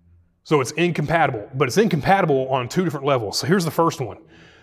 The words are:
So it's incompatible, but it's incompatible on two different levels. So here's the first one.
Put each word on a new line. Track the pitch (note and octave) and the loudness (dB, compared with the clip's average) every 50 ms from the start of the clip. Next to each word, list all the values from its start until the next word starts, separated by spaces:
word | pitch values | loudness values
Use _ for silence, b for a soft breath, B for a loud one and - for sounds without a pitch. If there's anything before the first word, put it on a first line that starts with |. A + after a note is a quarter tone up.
| _ _ - _ _ _ _ _ _ | _ _ -20 _ _ _ _ _ _
So | - D#3+ C#3+ | 0 0 0
it's | C3 - | 0 -2
incompatible, | - E3 F3 F3 E3 - D3+ C#3 D#3+ E3 D#3 C3+ B2 G#2 G2+ - C3 | -2 -2 -2 0 0 -2 -2 0 0 2 2 0 0 -4 -8 -8 -4
but | C3 D3 | -2 -2
it's | B2+ - F3+ | 2 2 2
incompatible | A#3 G3+ F3+ C#3+ A#2 F3 F#3+ G3 F#3 D#3+ C#3 C3 C3 C3 | 2 2 0 0 2 2 4 4 4 2 2 0 0 0
on | C3+ C3 B2 A#2 | -2 -2 -2 -2
two | - F3 F#3 | -2 -2 -2
different | E3 D3+ C#3+ C3+ | -2 -4 -2 0
levels. | C#3+ C#3 B2 A2 G2 - - | 0 0 0 0 -4 -4 -4
So | - C3 | 0 2
here's | F#3 G#3 E3 | 2 2 2
the | D#3 | 0
first | - - E3 D#3+ - - | 0 0 0 0 0 -2
one. | B2+ G2+ F2+ - - B B B B B B B | -6 -8 -10 -14 -18 B B B B B B B